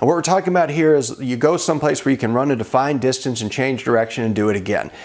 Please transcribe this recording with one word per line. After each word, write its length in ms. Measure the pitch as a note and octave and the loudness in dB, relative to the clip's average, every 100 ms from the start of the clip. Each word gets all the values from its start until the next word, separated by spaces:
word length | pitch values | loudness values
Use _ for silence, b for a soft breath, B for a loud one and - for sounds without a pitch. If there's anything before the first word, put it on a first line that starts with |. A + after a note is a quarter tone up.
And 60 | A#2+ | 0
what 80 | E3+ | 2
we're 80 | |
talking 280 | D#3 F#3+ F3+ | 2 0 2
about 200 | F3+ D#3+ | 0 2
here 240 | D3 D#3 D3 | 2 4 4
is 200 | A#2+ - | 2 -4
you 180 | C3 B2 | -6 0
go 200 | D3 E3+ | 2 2
someplace 460 | - D3+ D3 C#3 | 0 0 0 0
where 80 | C#3 | 0
you 60 | C3 | 0
can 160 | A2+ | 0
run 160 | A#2+ C#3 | 0 0
a 60 | B2+ | 0
defined 440 | A2 B2+ C#3 C#3+ | 0 0 0 0
distance 400 | B2+ C3 C3+ A#2 | 0 -2 -4 -4
and 120 | G#2+ | -4
change 320 | - C3 B2 | -2 -2 -2
direction 400 | - A#2 A2+ - | 0 0 0 -2
and 100 | A2+ | -2
do 160 | G#2+ G#2+ | 0 0
it 60 | G2+ | 0
again. 340 | F#2+ F#2+ - - | -2 -4 -4 -12